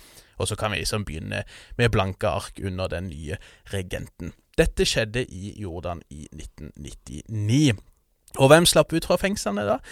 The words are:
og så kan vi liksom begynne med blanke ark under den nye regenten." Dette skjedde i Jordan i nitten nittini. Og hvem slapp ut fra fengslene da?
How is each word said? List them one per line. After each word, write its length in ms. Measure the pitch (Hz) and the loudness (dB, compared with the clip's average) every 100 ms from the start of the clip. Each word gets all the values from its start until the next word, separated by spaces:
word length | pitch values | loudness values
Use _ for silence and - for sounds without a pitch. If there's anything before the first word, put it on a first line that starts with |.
| - - - - | -12 -20 -16 -6
og 100 | 98 | -4
så 80 | 107 | -2
kan 160 | 110 | -2
vi 60 | 101 | -2
liksom 240 | 95 110 | -2 -4
begynne 400 | 98 76 98 101 - - - - | -4 -8 -8 -8 -8 -12 -10 0
med 140 | 120 | 2
blanke 380 | 110 95 92 107 | 4 0 0 -2
ark 300 | 85 - - | -2 -4 -8
under 240 | 98 92 92 | -6 -4 -4
den 220 | 85 95 | -4 -8
nye 280 | 76 76 - - - - | -10 -8 -10 -12 -20 -10
regenten." 580 | 101 92 - - - 87 - _ - | -8 -6 -8 -10 -12 -12 -12 _ 0
Dette 300 | 160 - 190 | 2 2 0
skjedde 400 | - 110 117 - | 0 -2 -2 -6
i 320 | 92 98 - | -8 -12 -10
Jordan 420 | 98 82 82 90 - | -10 -8 -8 -8 -12
i 180 | 73 73 | -16 -16
nitten 400 | 76 73 - 76 - | -14 -16 -16 -18 -14
nittini. 920 | 71 - - 67 - 107 104 127 151 98 - _ _ _ _ - | -16 -16 -14 -14 -8 -4 2 4 4 2 -4 _ _ _ _ 4
Og 80 | 135 | 8
hvem 160 | 156 156 | 10 8
slapp 240 | 165 151 | 4 4
ut 160 | 160 - | 0 0
fra 80 | 180 | 0
fengslene 400 | 196 208 214 202 | 0 -2 -4 -2
da? 160 | 208 254 - | 0 -2 -4